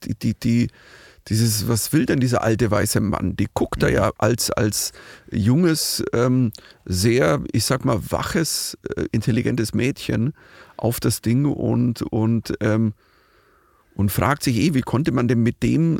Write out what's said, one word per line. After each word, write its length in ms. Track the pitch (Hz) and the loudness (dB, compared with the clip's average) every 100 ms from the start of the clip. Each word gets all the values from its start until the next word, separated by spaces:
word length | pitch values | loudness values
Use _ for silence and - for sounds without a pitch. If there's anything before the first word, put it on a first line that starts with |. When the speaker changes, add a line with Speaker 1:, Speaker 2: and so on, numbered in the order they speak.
Speaker 1:
die, 100 | - - | -8 -4
die, 180 | 117 | -4
die, 340 | 107 117 117 113 - - - - - - | -2 0 2 0 -4 -20 -20 -20 -18 -4
dieses, 400 | 110 113 107 95 | 0 2 0 0
"Was 260 | 113 - | -2 0
will 120 | 151 - | 0 2
denn 140 | 147 | 2
dieser 220 | 127 120 | 2 0
alte 280 | 113 110 113 | 0 2 2
weiße 280 | 104 107 - | 2 0 0
Mann?" 360 | 107 - 90 - | 0 -2 -2 -2
Die 120 | 101 | -2
guckt 280 | - - - | -2 -2 0
da 40 | 143 | 0
Speaker 2:
Mhm. 60 | |
Speaker 1:
ja 180 | 117 101 - | 2 0 0
als, 320 | 107 117 - | 0 0 -2
als 400 | - 107 - - - - - - | 0 0 -2 -6 -10 -20 -20 -8
junges, 720 | - 104 139 180 156 - - - | 0 2 4 4 2 -2 -4 -2
ähm, 380 | 117 127 127 120 - - - - | 0 2 2 2 -2 -16 -16 -6
sehr, 560 | 90 113 120 156 147 - | 0 2 4 4 0 -2
ich 140 | 117 - | -2 0
sag 200 | 135 131 | 0 0
mal, 140 | 113 - | -2 -2
waches, 680 | - - 170 160 - - - - - | -4 -2 -2 -2 -4 -6 -10 -10 -6
äh, 100 | - | -4
intelligentes 640 | 120 110 113 123 120 107 | -2 0 0 0 -2 -2
Mädchen 600 | 110 123 - - 117 123 - - - - - | -2 -2 -4 -4 -2 -2 -4 -14 -20 -20 -6
auf 220 | 110 123 | -4 -2
das 220 | 123 - | -2 -2
Ding 240 | 110 123 143 | 0 2 0
und, 560 | - 110 117 123 113 | 0 -2 0 0 -2
und, 520 | - 110 110 113 - - | -4 -2 0 0 -2 -4
ähm, 340 | 110 110 110 - _ _ _ _ _ _ _ _ _ | 0 2 0 -2 _ _ _ _ _ _ _ _ _
und 180 | - 98 | -2 -2
fragt 300 | - 104 139 | 0 0 0
sich 140 | - 113 | -2 0
eh, 160 | 175 | 2
wie 80 | 135 | 0
konnte 300 | - - 165 | -2 -2 0
man 160 | 131 120 | 0 2
denn 160 | 117 | 2
mit 200 | 113 - | 2 0
dem 360 | 117 131 165 - | 0 2 2 0